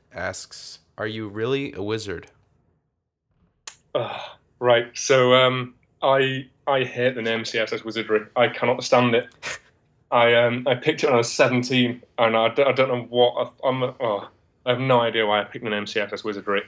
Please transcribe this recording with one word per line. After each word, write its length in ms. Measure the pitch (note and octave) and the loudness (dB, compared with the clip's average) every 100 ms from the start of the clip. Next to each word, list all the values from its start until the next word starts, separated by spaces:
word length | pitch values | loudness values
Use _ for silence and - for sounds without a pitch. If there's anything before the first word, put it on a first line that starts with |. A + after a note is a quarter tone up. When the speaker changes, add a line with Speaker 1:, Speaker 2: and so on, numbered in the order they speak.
| _ | _
Speaker 1:
asks, 640 | - F#2 F#2 - - - - _ - | -10 -8 -8 -14 -18 -18 -20 _ -10
"Are 100 | A2 | -8
you 200 | A2 G#2+ | -8 -10
really 460 | G2+ A2+ C#3 C#3 | -6 -2 -2 -4
a 80 | - | -8
wizard?" 460 | G2+ A2 G#2 E2 - _ _ _ _ _ _ _ _ _ _ _ _ _ - - _ C3+ | -6 -6 -6 -10 -12 _ _ _ _ _ _ _ _ _ _ _ _ _ -20 -20 _ -6
Speaker 2:
Ugh, 260 | A2+ - - - _ _ | -4 -8 -14 -18 _ _
right, 300 | B2 A#2+ A#2+ | 2 2 2
so, 400 | - - C3 B2+ | -6 2 4 6
um, 400 | B2+ B2+ B2+ B2 - _ _ | 6 4 2 -6 -12 _ _
I, 460 | C#3+ C3+ C3+ C3 B2+ _ - | 0 2 2 -2 -10 _ -2
I 160 | C3+ | 0
hate 320 | B2+ B2+ B2+ B2 | -2 -2 -2 -2
the 60 | |
name 240 | A2+ A2+ A2+ | -2 -4 -4
C 120 | A#2 | -4
S 160 | A2 | -4
S 100 | A2+ | -4
Wizardry. 380 | A2 G#2+ G#2+ G#2+ G#2+ - | -6 -6 -2 -2 0 0
I 120 | A#2+ | 0
cannot 360 | - A#2+ - | 2 -2 -2
stand 320 | - B2 B2 A2+ | 2 2 4 2
it. 120 | B2 - | -2 -10
<laughs> 680 | - - _ _ _ _ _ | -12 -12 _ _ _ _ _
I, 220 | B2 A#2 A#2 | 2 4 6
um, 300 | A#2+ A#2+ B2 | 4 0 -2
I 80 | B2 | -2
picked 280 | D#3 D#3 | -2 0
it 40 | D3 | 2
when 80 | B2 | 2
I 20 | |
was 140 | A#2+ | 2
seventeen, 720 | - C3+ B2+ B2 B2+ A#2+ A#2+ - - | 2 2 2 0 0 0 -2 -10 0
and 200 | A2+ A2+ | 2 2
I 160 | A2+ | 2
d-, 100 | A2+ | 2
I 80 | C#3 | 2
don't 180 | B2 C3 | 2 0
know 180 | B2 A2+ | 0 -2
what, 440 | A#2+ A#2+ - A#2 - | 2 4 2 -4 -4
I, 40 | C3+ | -2
I'm, 160 | C3 | -2
oh, 460 | B2 - A#2 G2+ F2 - _ _ B2+ | -4 -4 -4 -4 -6 -18 _ _ -4
I 40 | |
have 100 | B2 | -2
no 220 | C3 B2 | 2 2
idea 240 | A#2 A2+ G#2+ | 2 0 0
why 160 | G#2 | 0
I 20 | G2+ | -2
picked 180 | B2 A#2+ | -8 -6
the 60 | |
name 160 | G#2 G2+ | -6 -4
C 120 | A2 | -4
S 140 | G2+ | -4
S 100 | G#2 | -6
Wizardry, 380 | A2 G2+ G2 G2+ | -8 -6 -4 -4